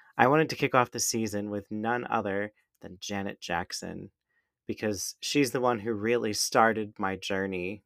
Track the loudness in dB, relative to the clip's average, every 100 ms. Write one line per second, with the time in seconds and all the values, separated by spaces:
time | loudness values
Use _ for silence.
0 | _ 4 6 6 2 0 2 4 4 0
1 | -2 0 -2 -2 -4 -6 -6 -4 -2 -2
2 | 0 -2 0 -2 -4 -10 _ _ -18 -14
3 | -6 -4 -4 -8 -4 -4 -4 -8 -8 -10
4 | -14 _ _ _ _ _ -10 -4 -4 -4
5 | -6 -8 -2 2 2 2 2 0 -2 -2
6 | 0 0 0 -2 2 6 6 4 -4 -4
7 | -4 -4 -2 -2 -2 -2 -4 -8